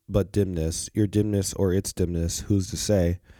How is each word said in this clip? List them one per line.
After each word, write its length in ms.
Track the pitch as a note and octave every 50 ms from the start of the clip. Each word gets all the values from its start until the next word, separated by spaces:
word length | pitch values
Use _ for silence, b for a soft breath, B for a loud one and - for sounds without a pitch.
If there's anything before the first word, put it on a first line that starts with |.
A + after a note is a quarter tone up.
| _ -
but 220 | G2 G#2 F#2 F2+
dimness. 580 | - G#2 G2+ G2 F2+ D#2+ D#2+ D#2+ D#2+ - - - -
Your 140 | A2 G#2+
dimness 460 | F#2+ G2 G#2+ G#2 G#2+ G#2 G2+ G2 - -
or 200 | - G2 F#2+ F2
its 200 | G2 G2 - -
dimness, 480 | - F#2 E2+ F2 E2 E2 E2+ - -
who's 280 | - - G#2 G2 F#2 -
to 60 | -
say? 420 | - - - G#2 F#2+ F2 E2+ F2+ F#2 b b b